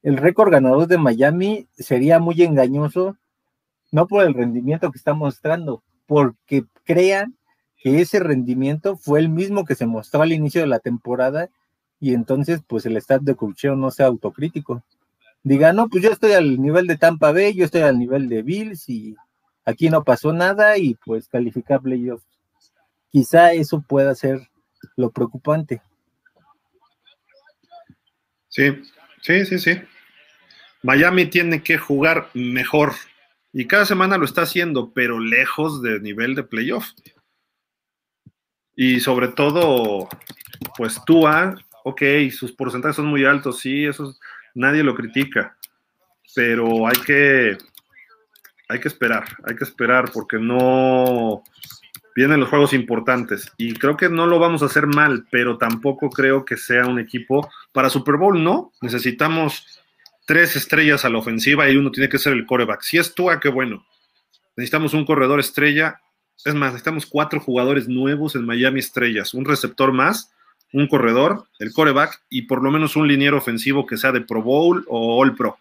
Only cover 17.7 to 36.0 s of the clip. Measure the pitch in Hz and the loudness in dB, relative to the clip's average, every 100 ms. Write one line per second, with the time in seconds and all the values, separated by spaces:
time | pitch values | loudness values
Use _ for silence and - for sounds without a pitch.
17.7 | 170 151 123 123 135 131 113 117 196 220 | 2 2 2 0 -4 -2 -4 -4 -6 -8
18.7 | 180 - 117 110 107 _ _ _ _ - | -12 -12 -12 -12 -20 _ _ _ _ -8
19.7 | 113 160 160 143 123 151 165 180 202 214 | 0 2 2 2 0 0 0 0 4 4
20.7 | 208 156 113 - 110 - 123 120 117 - | 4 0 -4 -6 -8 -4 -4 -4 -6 -2
21.7 | 143 131 127 123 117 _ _ _ _ _ | -2 -2 -4 -6 -10 _ _ _ _ _
22.7 | _ _ _ _ 143 123 165 170 170 147 | _ _ _ _ 0 4 6 6 4 -2
23.7 | 156 - 139 139 131 135 131 131 _ _ | -4 -2 0 0 0 -4 -4 -10 _ _
24.7 | _ - - 123 - 117 - - 156 151 | _ -14 -4 -4 -2 -6 -6 -4 -2 -4
25.7 | 120 _ _ _ _ _ _ _ _ _ | -10 _ _ _ _ _ _ _ _ _
26.7 | 381 _ _ _ 523 _ 539 _ _ _ | _ _ _ _ _ _ _ _ _ _
27.7 | 698 679 _ _ _ _ _ _ - 139 | -20 _ _ _ _ _ _ _ -2 0
28.7 | 139 - _ _ _ - 180 190 185 170 | -2 -14 _ _ _ -2 0 0 -2 -2
29.7 | 180 - _ _ _ _ _ _ _ _ | -2 -6 _ _ _ _ _ _ _ _
30.7 | _ 123 139 175 185 160 175 170 160 - | _ 0 2 4 2 0 0 -2 -4 -2
31.7 | 160 - 139 160 165 - 123 123 127 123 | -4 0 0 2 0 -4 -8 -6 -4 0
32.7 | 151 151 - - _ _ _ _ 131 120 | 0 0 -2 -18 _ _ _ _ -8 0
33.7 | 202 202 196 190 196 139 - 165 170 175 | 2 2 2 2 2 0 -2 -2 -2 -2
34.7 | 135 117 - 120 117 113 120 131 - 156 | -4 -4 -2 -2 -2 0 0 0 -2 -4
35.7 | 143 123 107 | -4 -4 -4